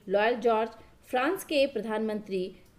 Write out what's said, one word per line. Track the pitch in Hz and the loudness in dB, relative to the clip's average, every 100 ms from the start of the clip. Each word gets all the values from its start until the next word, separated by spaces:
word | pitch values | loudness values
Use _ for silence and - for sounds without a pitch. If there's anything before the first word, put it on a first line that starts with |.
| - | -2
लॉयल | 196 220 | 2 2
जॉर्ज, | 247 233 220 226 - - - - | 2 2 2 0 -6 -20 -20 -4
फ्रांस | 247 277 381 | 0 0 -2
के | - 294 277 | -2 2 2
प्रधानमंत्री | 220 220 214 220 214 208 190 190 - - | 0 -4 -2 -2 -4 -4 -4 -4 -10 -20